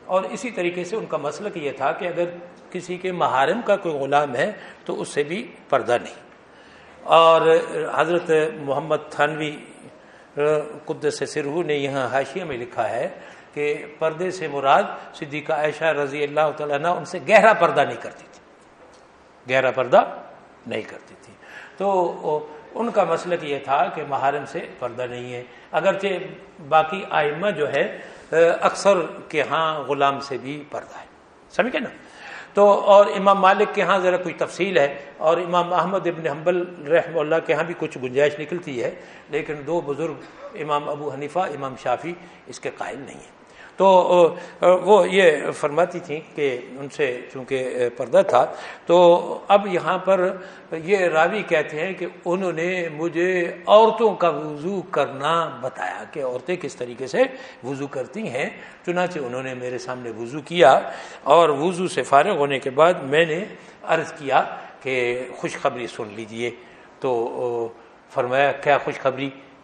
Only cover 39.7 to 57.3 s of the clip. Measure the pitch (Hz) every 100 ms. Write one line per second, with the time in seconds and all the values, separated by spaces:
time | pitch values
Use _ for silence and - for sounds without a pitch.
39.7 | 170 143 139 160 131 - - - - 151
40.7 | 147 147 147 147 135 143 175 180 143 135
41.7 | 123 131 120 156 175 - - - - 139
42.7 | - 92 127 120 69 - - - - -
43.7 | - 190 185 175 180 165 - - - 175
44.7 | 185 180 208 180 190 180 147 156 143 151
45.7 | 147 175 175 - 151 - - 143 120 127
46.7 | 127 139 - 135 123 - 135 123 131 127
47.7 | 127 120 120 120 175 190 123 156 - -
48.7 | - - 175 175 175 - - - 202 202
49.7 | 170 156 185 190 190 180 196 - - -
50.7 | 160 160 196 175 156 170 208 175 160 151
51.7 | 151 185 180 170 - 175 185 185 160 175
52.7 | 185 165 151 170 156 185 180 170 - -
53.7 | 208 226 226 226 170 175 147 151 147 165
54.7 | 196 175 151 139 135 147 165 160 123 127
55.7 | - 92 95 107 156 131 123 147 185 139
56.7 | - 123 120 135 190 262